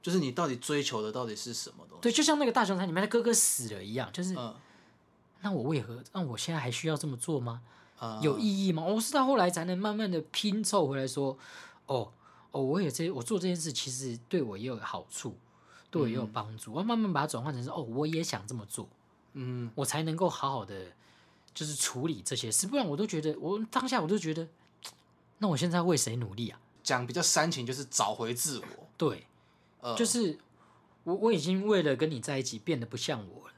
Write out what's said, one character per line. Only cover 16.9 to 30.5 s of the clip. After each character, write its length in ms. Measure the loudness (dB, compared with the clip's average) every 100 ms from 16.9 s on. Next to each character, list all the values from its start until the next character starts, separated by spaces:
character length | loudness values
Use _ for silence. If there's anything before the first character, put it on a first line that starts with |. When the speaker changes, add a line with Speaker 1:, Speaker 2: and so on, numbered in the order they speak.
| 2
Speaker 2:
慢 140 | 2
把 100 | 2
它 40 | 0
转 160 | -2
换 100 | -4
成 100 | -4
是， 80 | -6
哦， 120 | -6
我 240 | -4 -2 0
也 160 | 0
想 240 | -2 -4 -6
这 80 |
么 100 | -10 -8
做， 220 | -10 -12 _ _ _ _
Speaker 1:
嗯。 360 | -8 -6 -4 -6
Speaker 2:
我 100 | -4
才 180 | -2 0
能 140 | 0 2
够 120 | 0
好 220 | 2 -2
好 140 | -2
的， 280 | -6 -10 -12 -18 -20 -20 _ _ -18
就 100 | -10
是 100 | -8
处 320 | -2 -2 -2 -4
理 160 | -4
这 120 | -4 -4
些 140 | 0
事。 160 | 0 0
不 100 | 0
然 100 | 0
我 100 | 0
都 100 | 0
觉 140 | 0
得， 160 | -2 -2
我 200 | -2 -2 0
当 180 | 0 2
下 120 | 0
我 80 | 2
就 100 | 0
觉 160 | 0
得， 120 | -4 -6 _ _ _ -18 -18 _ _ _ _
那 100 | 2
我 80 | 2
现 140 | 4
在 120 | 4
为 140 | 4 4
谁 200 | 2 -2
努 180 | -4
力 140 | -4 -6
啊？ 100 | -8 _ _
Speaker 1:
讲 240 | 0 0 0
比 60 |
较 80 | 2
煽 300 | 4 4 4
情， 160 | 0 -4
就 60 |
是 120 | -6
找 300 | -2 0 2
回 200 | 0 -2
自 240 | 0 -2 -2
我。 80 | -8 -16 -20 _
Speaker 2:
对。 300 | -2 -2 -12 _ _ _ _ _
Speaker 1:
呃。 140 | -6
Speaker 2:
就 100 | 0
是 340 | 2 4 0 -2 -12